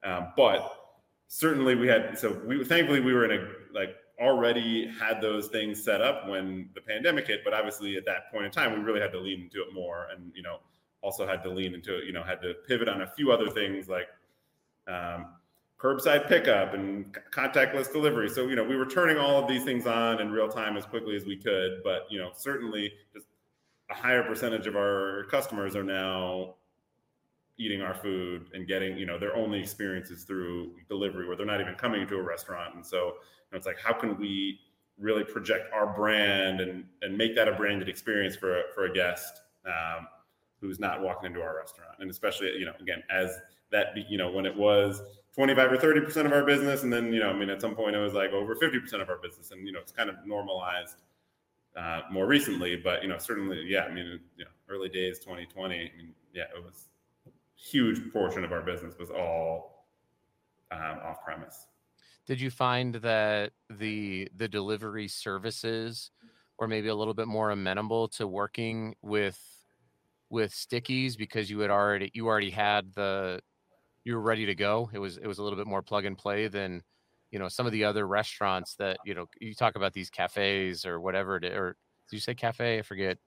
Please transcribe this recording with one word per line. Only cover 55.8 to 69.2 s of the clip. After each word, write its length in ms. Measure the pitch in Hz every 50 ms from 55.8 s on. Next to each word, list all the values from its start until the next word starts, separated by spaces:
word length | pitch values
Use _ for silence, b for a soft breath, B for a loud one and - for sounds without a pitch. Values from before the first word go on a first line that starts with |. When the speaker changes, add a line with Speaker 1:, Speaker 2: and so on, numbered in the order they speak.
| 85 80 -
Speaker 1:
I 40 | 85
mean, 160 | 85 82 82 _ _ _ _
yeah, 120 | 90 82 - -
it 80 | 87 87
was 260 | 87 - - - - _ _ _ _ _ _ _ -
a 20 | _ _ _ _ _
huge 560 | _ - - - 143 123 113 101 - - -
portion 320 | - 107 98 90 90 95 92
of 80 | 82
our 100 | 87 85
business 320 | 82 90 87 87 85 85 82 -
was 100 | 87 82
all, 800 | - - 90 85 82 82 80 82 80 80 - - - - _ _ _ _ _ _ _ _ _ _ _ _ _ _ _ _ _ _
um, 280 | - 82 80 78 78 - -
off 200 | 80 82 - -
premise. 440 | - 80 78 80 - - - - _ _ _ _ _ _ b b b b b b
Speaker 2:
Did 140 | - 135 127
you 120 | 127 135
find 440 | 123 - 135 127 123 123 127 123 117
that 560 | 120 110 117 113 110 107 107 107 104 104 104 _ _ _ _
the, 600 | 113 101 107 110 107 107 104 101 95 92 98 - -
the 120 | 92 113 110
delivery 600 | 95 104 98 101 107 104 110 110 101 110 107 98
services 1040 | - - - 110 95 95 92 113 110 - - 113 113 113 113 117 117 113 - - b b b b b b b b b _
were 100 | 113 110
maybe 220 | 110 110 104 110
a 60 | 110
little 180 | 104 107 107 110
bit 140 | 98 113 113
more 240 | 107 110 110 107
amenable 560 | 104 101 95 95 95 98 107 107 113 113 113 107
to 180 | - - 113 101
working 680 | 92 98 101 101 _ - 117 113 113 113 110 110 110 _
with, 380 | - 104 104 107